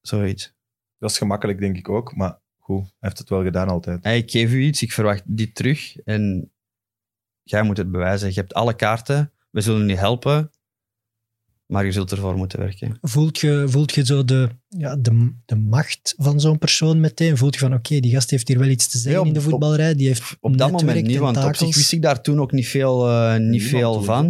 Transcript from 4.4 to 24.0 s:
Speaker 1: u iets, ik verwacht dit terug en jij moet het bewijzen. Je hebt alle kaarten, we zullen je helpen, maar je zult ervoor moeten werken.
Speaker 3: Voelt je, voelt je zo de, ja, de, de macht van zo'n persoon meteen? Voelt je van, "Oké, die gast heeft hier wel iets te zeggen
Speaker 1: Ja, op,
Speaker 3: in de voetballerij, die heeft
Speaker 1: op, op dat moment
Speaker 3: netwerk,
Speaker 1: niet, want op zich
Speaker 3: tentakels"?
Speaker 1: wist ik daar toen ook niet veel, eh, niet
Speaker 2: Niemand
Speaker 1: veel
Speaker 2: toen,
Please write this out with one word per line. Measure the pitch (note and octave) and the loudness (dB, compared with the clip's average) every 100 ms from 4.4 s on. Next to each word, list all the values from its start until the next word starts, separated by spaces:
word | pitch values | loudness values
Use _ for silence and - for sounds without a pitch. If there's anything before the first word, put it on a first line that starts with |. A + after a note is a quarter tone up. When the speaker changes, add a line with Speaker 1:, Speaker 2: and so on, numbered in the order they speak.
| A#2 | 0
Speaker 1:
u | C3 | 0
iets, | C#3 D3 | 0 -2
ik | A#2 | -4
verwacht | - G#2 G2+ - | -2 0 -2 -4
dit | G#2+ A2 | -4 -4
terug | - B2 D3 - - | -4 -2 -2 -6 -16
en | - G#2+ G#2 F2+ D2+ _ _ _ _ _ _ _ _ _ | -6 -2 -2 -4 -8 _ _ _ _ _ _ _ _ _
jij | _ G#2 | _ -2
moet | G#2+ G2+ | 0 -2
het | F#2 | -4
bewijzen. | F2+ F2+ G2 G2 | -2 -2 -2 -2
Je | |
hebt | F#2+ F#2+ | -4 -4
alle | - A#2 | -2 -2
kaarten, | A#2 G#2+ A2+ - C#3+ D3 _ _ | 0 -2 -2 -2 -2 -2 _ _
we | - | -4
zullen | G#2 A2 G#2 | 0 0 0
je | F#2 | 0
helpen, | G2 A#2+ C#3+ D3 D3+ _ _ _ _ _ _ _ _ _ _ _ _ | 0 0 0 0 -2 _ _ _ _ _ _ _ _ _ _ _ _
maar | G2+ | -2
je | G2 | -2
zult | G2 F#2 | -2 -4
ervoor | G2 G2 F#2 | -4 -4 -4
moeten | F#2+ G2 | -4 -6
werken. | G2 G2 A2+ A2 | -8 -6 -8 -6
Speaker 3:
Voelt | D3+ A#2 D#3 D3+ | -2 0 0 0
je, | D3+ D3 C#3+ | 0 0 2
voelt | C3 D3 | 2 2
je | - | 0
zo | B2+ C#3+ | 2 2
de, | B2+ C3 B2+ A#2+ _ | 2 2 2 -2 _
ja, | F#3+ C#3+ C#3 | -8 -6 0
de, | A#2 A2+ A#2+ - _ | 2 4 2 0 _
de | A2 | -2
macht | G#2+ A#2+ D3+ - - - | 2 0 0 -6 -8 -2
van | C#3+ D3 | 0 2
zo'n | D3+ D#3 | 2 2
persoon | - - D#3+ D#3+ | 0 0 2 4
meteen? | D#3 - E3 C#3+ | 2 2 0 4
Voelt | C3+ | 2
je | C#3 | 2
van, | C3+ | 0
"Oké, | B2+ A#2 D3+ | 0 0 0
die | B2 | 2
gast | B2+ B2 | 2 2
heeft | C3+ - | -2 2
hier | B2+ | 2
wel | C3+ | 4
iets | C3 - | 2 0
te | B2 | -2
zeggen | A#2+ | 0
Speaker 1:
Ja, | E3+ | 2
op, | E3+ | 2
Speaker 3:
in | |
de | D#3 | 2
voetballerij, | C#3+ D3+ D3+ D3+ D#3 | 0 2 2 2 2
die | D#3 C3+ | 2 2
heeft | B2 | 0
Speaker 1:
op, | - - | -4 -6
op | - C3 | 0 2
dat | B2+ | 2
moment | F3 D#3 | 2 2
Speaker 3:
netwerk, | A2+ A2 | 2 2
Speaker 1:
niet, | C3 | 2
want | C#3+ B2 | 2 2
op | |
zich | C#3 | 0
Speaker 3:
tentakels"? | D3 E3 D3 | 0 0 2
Speaker 1:
wist | C#3+ | 2
ik | E3 | 2
daar | D#3 C3+ | 0 0
toen | - D3+ | 0 0
ook | C3+ | 0
niet | C#3 A#2+ | -2 0
veel, | C#3 C3+ B2+ A#2+ | 0 2 2 2
eh, | A#2 A2+ | 4 4
niet | A2+ | 2
Speaker 2:
Niemand | A2 G2+ G#2+ | 2 2 2
Speaker 1:
veel | B2+ A#2 | 0 2
Speaker 2:
toen, | A2 | 0